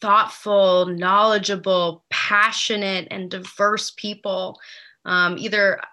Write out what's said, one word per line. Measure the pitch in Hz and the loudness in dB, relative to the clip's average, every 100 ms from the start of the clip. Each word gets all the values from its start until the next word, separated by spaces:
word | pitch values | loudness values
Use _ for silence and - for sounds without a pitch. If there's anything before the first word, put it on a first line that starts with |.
thoughtful, | 214 208 208 - 214 202 190 180 180 | 2 2 2 -4 0 4 4 4 2
knowledgeable, | 175 185 202 220 214 196 196 190 180 175 165 - | -2 2 4 4 2 0 -4 0 0 0 -6 -8
passionate, | - - 208 214 226 - 214 196 185 - | -6 0 2 2 0 -4 -2 -4 -4 -6
and | 190 185 | -10 -10
diverse | 185 185 - 208 208 - | -10 -10 0 0 0 -6
people, | - 208 202 202 185 185 185 - - - _ | -10 -12 -8 -6 -6 -6 -12 -20 -20 -20 _
um, | - 180 175 180 | -2 2 2 0
either | 214 208 196 - - | -2 2 2 0 -6